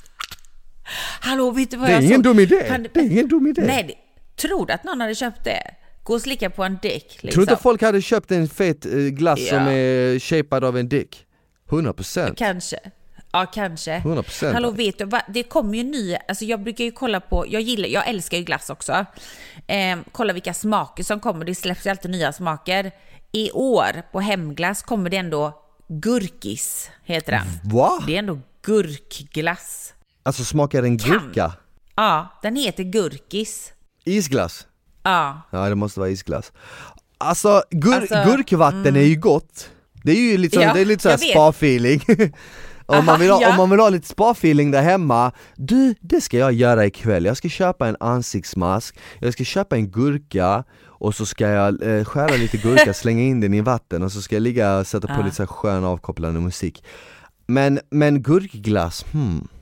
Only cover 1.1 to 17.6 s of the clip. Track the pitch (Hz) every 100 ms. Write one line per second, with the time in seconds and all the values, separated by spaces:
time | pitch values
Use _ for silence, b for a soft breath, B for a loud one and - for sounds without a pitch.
1.1 | B 254 269 254 240 262 247 262 330 143
2.1 | 262 247 220 185 381 - 254 226 339 277
3.1 | 190 254 320 285 302 254 269 165 - _
4.1 | _ - - 311 302 185 - 349 294 220
5.1 | 220 247 - - 98 - - - - -
6.1 | 233 247 269 185 190 190 190 208 - -
7.1 | - - 170 202 233 247 233 220 202 -
8.1 | 220 - 185 160 - 185 147 95 135 139
9.1 | 139 170 139 127 143 135 135 131 127 127
10.1 | 131 - 160 147 135 127 123 120 139 -
11.1 | - _ _ _ _ - 151 143 - 95
12.1 | 180 131 - 220 180 - - - _ -
13.1 | - - 175 185 220 196 160 - 165 156
14.1 | 160 - - 151 240 240 208 214 - 202
15.1 | 233 - 226 240 320 208 220 247 294 196
16.1 | 175 - 190 220 226 208 220 233 233 254
17.1 | 190 - 180 - 214